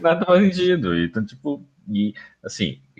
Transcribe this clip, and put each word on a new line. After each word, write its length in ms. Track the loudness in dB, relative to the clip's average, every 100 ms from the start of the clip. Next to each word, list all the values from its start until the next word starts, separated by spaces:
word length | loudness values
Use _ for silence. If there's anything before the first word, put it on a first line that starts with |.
Nada 240 | 0 0
faz 180 | 4 4 4 2
sentido. 400 | 0 0 0 0
Então, 240 | 0 -2 -6
tipo, 360 | -8 -8 -8 -12 _ -6
e, 280 | -2 -2 -6 -18 _
assim, 360 | -12 -6 -6 -6 _